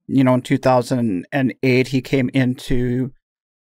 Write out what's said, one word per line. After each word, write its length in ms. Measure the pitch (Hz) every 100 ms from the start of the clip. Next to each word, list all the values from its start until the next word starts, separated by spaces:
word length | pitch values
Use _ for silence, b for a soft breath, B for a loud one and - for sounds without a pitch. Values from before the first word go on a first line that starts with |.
| -
you 160 | 135
know, 120 | 131 127
in 60 |
two 160 | - 135
thousand 680 | 131 127 120 127 117 90 -
and 220 | 143 127 -
eight, 240 | 135 127 123
he 120 | 131
came 280 | - 135 123
into 800 | 135 127 127 - 123 123 123 131 - _ _ _ _